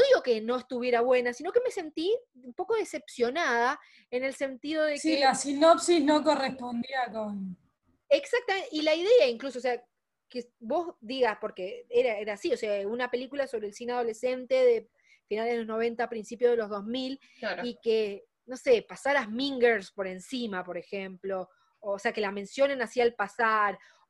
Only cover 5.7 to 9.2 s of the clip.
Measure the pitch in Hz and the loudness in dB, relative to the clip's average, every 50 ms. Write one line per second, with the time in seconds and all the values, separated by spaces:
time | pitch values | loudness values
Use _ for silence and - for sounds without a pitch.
5.7 | 339 330 - - 349 339 269 285 302 302 - 311 294 269 269 262 262 254 240 247 | 8 8 6 4 4 4 6 4 4 4 4 4 2 2 2 -4 -4 -6 -10 -8
6.7 | 240 233 233 - 277 269 247 226 196 226 214 208 208 202 190 190 180 - _ _ | -6 -6 -6 -4 -2 -4 -4 -2 -4 -6 -6 -6 -6 -8 -8 -10 -12 -14 _ _
7.7 | _ _ _ _ _ _ _ _ 294 311 571 - - 480 480 - 381 392 349 523 | _ _ _ _ _ _ _ _ 2 2 2 0 -2 -2 0 0 -2 -2 -4 -6
8.7 | - 302 302 302 311 330 349 403 480 494 | -6 -2 0 0 0 2 4 6 6 8